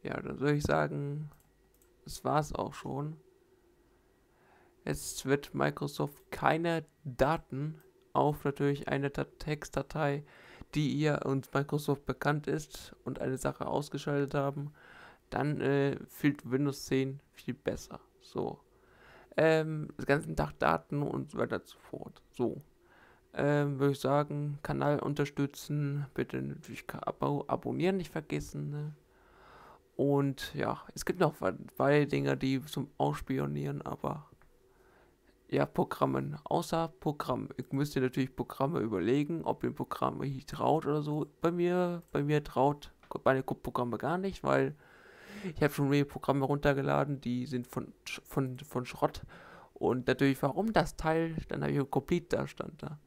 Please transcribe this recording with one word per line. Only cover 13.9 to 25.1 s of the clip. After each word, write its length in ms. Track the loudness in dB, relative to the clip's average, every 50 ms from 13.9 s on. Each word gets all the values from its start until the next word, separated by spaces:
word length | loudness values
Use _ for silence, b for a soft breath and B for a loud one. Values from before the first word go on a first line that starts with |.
| -8 -6 -4 -2 0 0 0 0 0
haben, 380 | 0 0 0 -2 -4 -8 -8 B B B B B B B B B B B _
dann, 300 | -2 0 0 0 0 2
äh, 360 | 2 2 4 4 4 2 0 -2 -8
fühlt 420 | -14 -6 2 2 2 2 2 -4 0
Windows 360 | 0 2 2 2 0 -4 -4
zehn 340 | 0 0 2 2 0 -4 -10 _ _ _
viel 200 | -10 -8 -8 -8
besser. 460 | -4 _ -4 -4 -4 -8 -14 -16 -18 -18 _ _ _
So. 380 | _ -8 -6 -4 -4 -4 -6 -10 _ B B B B B B B B B B B B B 2
Ähm, 520 | 6 6 8 6 6 4 0 -2 -4 -4 -6 -8
den 80 | -6 2
ganzen 300 | 4 4 4 4 -2 0
Tag 220 | 0 -2 -2 0 2
Daten 420 | 4 4 4 4 0 _ -2 0
und 300 | 0 0 -2 -4 -4 -4
so 60 | -2
weiter 200 | -2 0 0 0
und 100 | -4 -6
so 100 | -10 -20 -20
fort. 420 | -16 -14 -12 -12 -12 -14 -14 -18 _ _
So. 300 | _ -2 0 0 0 -4 -12 -18 _ b b b b b b b b b b _ -2
Ähm, 460 | 2 4 4 6 6 4 2 2 4
würde 120 | 4 4
ich 80 | 4 4
sagen, 600 | 4 4 4 4 4 2 -2 -2 -2 -2 -4 -4 -4
Kanal 360 | -2 0 2 4 4 4 4
unterstützen, 1080 | 2 0